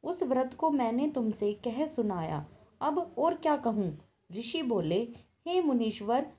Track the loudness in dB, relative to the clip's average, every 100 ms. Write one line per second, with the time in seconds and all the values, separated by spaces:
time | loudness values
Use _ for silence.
0 | -6 -4 0 2 0 0 0 2 2 2
1 | 0 0 -2 0 -2 -2 -4 -2 -2 0
2 | -2 0 -2 -4 -6 -18 -20 _ -2 0
3 | -2 0 0 2 2 2 2 0 0 -2
4 | -12 _ _ -10 -4 -2 0 0 2 0
5 | 0 -8 -20 _ -2 2 4 2 2 -2
6 | 0 0 0